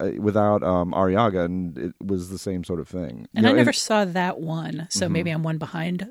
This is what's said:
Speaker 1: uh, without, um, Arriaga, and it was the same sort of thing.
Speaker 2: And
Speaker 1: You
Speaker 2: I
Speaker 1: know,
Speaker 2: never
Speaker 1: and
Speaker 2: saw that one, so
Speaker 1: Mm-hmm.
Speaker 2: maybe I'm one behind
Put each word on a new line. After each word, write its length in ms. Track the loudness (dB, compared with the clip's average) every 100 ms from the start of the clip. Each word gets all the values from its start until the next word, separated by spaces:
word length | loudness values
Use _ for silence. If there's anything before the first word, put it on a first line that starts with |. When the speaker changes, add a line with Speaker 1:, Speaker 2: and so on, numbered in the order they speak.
Speaker 1:
uh, 100 | -4 0
without, 460 | 2 4 4 4
um, 260 | 4 2 2
Arriaga, 520 | 2 4 4 4 2
and 340 | 0 -2 -4 -6
it 160 | -8 -6
was 260 | -4 -4 -4
the 80 | -8
same 260 | -6 -6
sort 160 | -4 -6
of 80 | -6
thing. 400 | -8 -8 -10 -6
Speaker 2:
And 120 | 2
Speaker 1:
You 40 | 4
Speaker 2:
I 40 |
Speaker 1:
know, 40 | 6
Speaker 2:
never 120 | 4
Speaker 1:
and 60 | 2
Speaker 2:
saw 280 | 0 0
that 360 | 2 0 -2 -4
one, 480 | -6 -6 -6 -8 -4
so 140 | -2 0
Speaker 1:
Mm-hmm. 60 |
Speaker 2:
maybe 180 | 0 -2
I'm 140 | -2
one 140 | -2 -4
behind 500 | -6 -6 -4 -4 -6